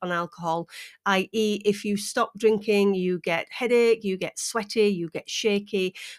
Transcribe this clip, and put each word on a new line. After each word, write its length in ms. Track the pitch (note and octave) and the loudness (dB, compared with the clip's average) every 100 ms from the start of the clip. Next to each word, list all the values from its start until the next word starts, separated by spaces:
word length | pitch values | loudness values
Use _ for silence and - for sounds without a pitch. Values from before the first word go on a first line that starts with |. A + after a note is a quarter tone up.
on 80 | F3+ | -4
alcohol, 580 | F3 E3+ - E3+ E3 E3+ - - - | -4 -4 -6 -4 -2 -4 -12 -18 -8
I 240 | - F#3+ F#3+ | 0 0 0
E 300 | A3 G#3+ G#3 | 0 0 0
if 200 | G#3 G3+ | 0 0
you 120 | G#3 G3+ | -2 -4
stop 360 | G3+ - A#3 G3 | -2 -2 -2 2
drinking, 580 | A3 G#3+ G#3 G3+ G3+ | 2 2 2 4 4
you 260 | G3 F3+ F3+ | 2 0 -2
get 260 | F#3 E3 - | -2 -4 -4
headache, 500 | - A#3+ A#3+ A#3 A3+ | -4 2 4 6 4
you 140 | G#3 F#3+ | 0 -4
get 200 | F3 - | -4 -6
sweaty, 520 | - A#3 G#3 A3+ G#3 | -6 -4 -2 2 2
you 220 | F#3 E3 | 2 -4
get 200 | - - | -8 -8
shaky, 640 | - A3+ G3+ G3+ G3 F#3 - - | -4 0 0 0 -2 -2 -4 -14